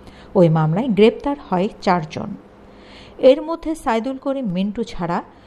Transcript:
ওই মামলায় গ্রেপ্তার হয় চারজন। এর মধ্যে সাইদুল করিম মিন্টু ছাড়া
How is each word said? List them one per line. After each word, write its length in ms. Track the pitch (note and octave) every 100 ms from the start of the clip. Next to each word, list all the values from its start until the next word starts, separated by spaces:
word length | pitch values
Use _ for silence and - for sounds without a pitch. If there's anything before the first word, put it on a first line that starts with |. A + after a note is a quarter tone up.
| - - -
ওই 140 | G3 E3
মামলায় 400 | D#3+ D#3 F3 C4+
গ্রেপ্তার 480 | G3 A3+ A#3 C#4+ C#4+
হয় 280 | - F3+ G3+ -
চারজন। 500 | G3+ F3+ D#3 - G#3+ - - - - - - - - -
এর 200 | B3+ C#4+
মধ্যে 300 | D4+ E4 D#4
সাইদুল 420 | D4+ C4 A3+ B3+ C4
করিম 280 | C#4+ C4+ A3+
মিন্টু 300 | F3+ G#3 A3
ছাড়া 340 | A3 - E3+ F#3+ - -